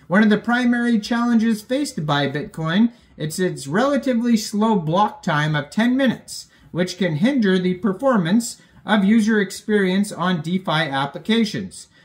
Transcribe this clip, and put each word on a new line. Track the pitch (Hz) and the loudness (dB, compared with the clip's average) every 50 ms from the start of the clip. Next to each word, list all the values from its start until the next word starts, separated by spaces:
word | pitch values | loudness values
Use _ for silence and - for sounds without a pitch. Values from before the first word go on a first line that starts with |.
| _ | _
One | - 170 208 220 | 0 2 4 4
of | 208 | 4
the | 208 | 4
primary | - - 233 240 247 247 240 240 240 240 240 233 208 | 2 0 -2 -2 0 2 2 0 2 2 0 0 0
challenges | 214 - 240 233 240 240 233 226 220 233 220 214 | 0 -2 -2 -2 0 2 2 2 2 2 0 -2
faced | - - 254 285 294 - - 196 156 | -4 -4 -4 -2 -4 -4 -6 -6 -4
by | 151 143 143 143 | -2 0 0 0
Bitcoin, | 131 135 147 - - - - 160 160 170 208 233 233 - _ _ _ _ | -2 -4 -6 -8 -8 -8 -6 -4 0 2 2 2 2 0 _ _ _ _
it's | - 151 156 - - | -10 -8 -8 -4 -2
its | 185 175 156 139 135 | -2 -4 -4 -6 -8
relatively | 139 151 220 262 285 285 247 - 262 247 226 240 240 233 | -4 0 0 2 2 0 0 0 -2 -2 0 0 2 0
slow | - - - 208 202 214 226 220 | 0 0 -2 -2 0 0 2 0
block | 185 156 156 170 196 208 202 - - - | 0 0 0 0 2 0 0 -2 -4 -4
time | 180 156 147 151 156 151 | -2 -2 0 0 0 -2
of | 147 - - | -2 -4 -4
ten | - 214 233 247 254 | -2 0 0 2 2
minutes, | 269 269 240 - - - - - - - _ _ _ - - | 2 2 0 0 -2 -8 -16 -16 -16 -18 _ _ _ -18 -8
which | - 160 180 180 - | -4 -4 -4 -4 -4
can | - 196 170 151 | -4 -2 -2 0
hinder | 143 190 262 294 254 208 190 185 | 0 2 2 2 2 2 2 2
the | 185 180 185 175 | 2 2 0 -2
performance | - - 202 190 - 269 269 247 202 165 160 202 240 226 - - - - _ _ - - | -2 -2 -4 -2 0 0 2 2 2 2 2 2 0 0 -2 -8 -14 -20 _ _ -10 -4
of | 180 214 214 190 | 0 2 2 4
user | 196 226 233 202 220 220 208 | 4 4 4 4 2 2 2
experience | 196 196 - - - - 208 208 190 180 185 196 208 - | 0 -2 -4 -8 -4 0 0 2 2 2 2 0 0 -2
on | - 151 170 185 185 156 | -4 -4 -2 -2 -2 -2
DeFi | 143 165 185 185 - 170 | -2 -2 -4 -4 -2 -2
applications. | 156 160 160 139 139 135 139 139 - 170 - - 220 233 226 208 - 120 95 92 - - - - _ _ | -2 0 0 -2 -2 -4 -4 -4 -6 -6 -2 0 0 2 0 0 -2 -6 -8 -10 -12 -18 -20 -20 _ _